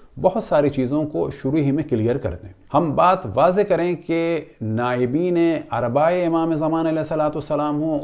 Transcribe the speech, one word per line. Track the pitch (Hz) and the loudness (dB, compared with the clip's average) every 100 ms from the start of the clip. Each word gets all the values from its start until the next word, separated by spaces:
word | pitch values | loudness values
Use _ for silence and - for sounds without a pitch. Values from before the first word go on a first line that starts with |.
| - - | -18 -4
بہت | 170 226 | -2 -2
ساری | - 160 147 | 0 2 2
چیزوں | - 127 147 | 0 0 0
کو | 147 165 147 | -2 -2 -4
شروع | - 135 156 | -4 -2 0
ہی | 139 | 2
میں | 143 | 0
کلیئر | 147 117 110 127 | 0 0 2 0
کر | 92 | -4
دیں۔ | 87 95 - - | -8 -12 -20 -2
ہم | 143 165 | 0 2
بات | 131 175 185 117 | 2 2 2 0
واضح | 101 165 185 | 2 2 2
کریں | 202 170 175 175 | 2 0 0 -4
کہ | - 165 165 165 151 - | -2 -2 0 -2 -6 -8
نائبین | 110 110 123 123 123 143 180 170 170 156 - | -4 -2 -2 0 0 0 0 2 2 0 -4
اربائے | 117 120 123 156 180 170 | -4 0 2 2 2 2
امام | 165 165 | 0 0
زمان | 156 156 160 165 | 0 0 0 0
علیہ | 160 | 0
الصلوۃ | 151 156 151 | -2 -2 -2
والسلام | 151 139 147 147 147 | -2 -4 -2 -2 -2
ہوں، | 160 151 | -2 -2